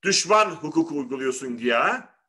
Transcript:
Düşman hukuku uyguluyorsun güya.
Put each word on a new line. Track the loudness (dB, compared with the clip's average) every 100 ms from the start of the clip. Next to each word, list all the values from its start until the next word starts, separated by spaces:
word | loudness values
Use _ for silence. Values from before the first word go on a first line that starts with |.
Düşman | 0 0 4 4 4
hukuku | -2 -4 0 0 -2
uyguluyorsun | -6 -4 -4 -4 -6 -4
güya. | 0 2 2 0 -8 _